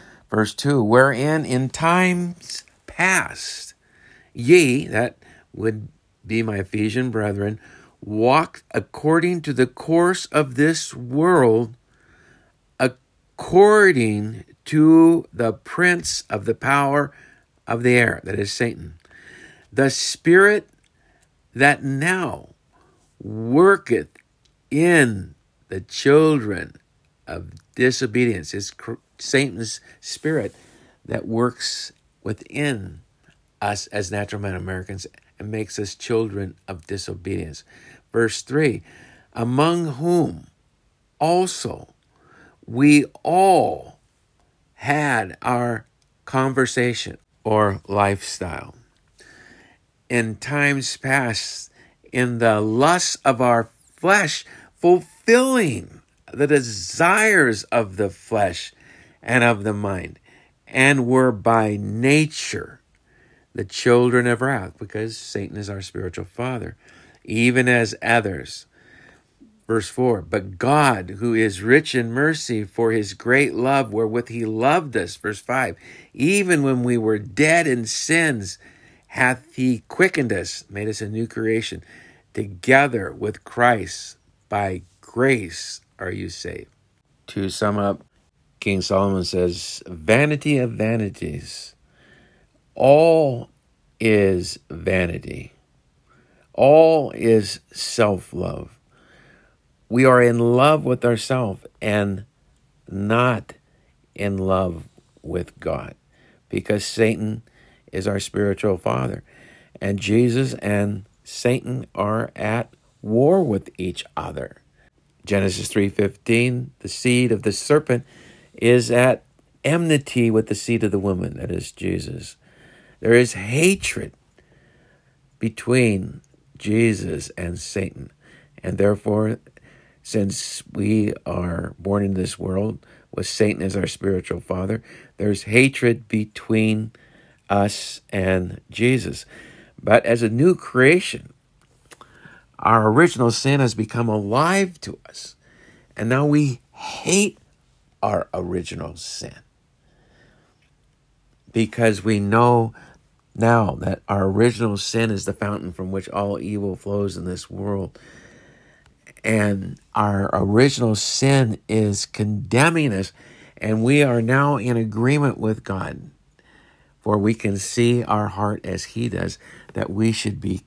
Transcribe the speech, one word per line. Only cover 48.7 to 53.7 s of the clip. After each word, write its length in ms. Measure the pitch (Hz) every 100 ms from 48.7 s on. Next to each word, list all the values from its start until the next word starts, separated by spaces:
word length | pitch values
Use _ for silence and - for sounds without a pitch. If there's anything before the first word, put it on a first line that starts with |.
| - _ _ _ _ - - - - _ _ _ _ -
"in 260 | 123 110 104
times 640 | - 147 143 139 127 -
past, 720 | 131 135 123 110 - - - _ _ _ _
in 260 | 127 123 117
the 200 | 117 107
lusts 540 | 107 113 147 175 - - 139
of 160 | 123
our 280 | 123 117 113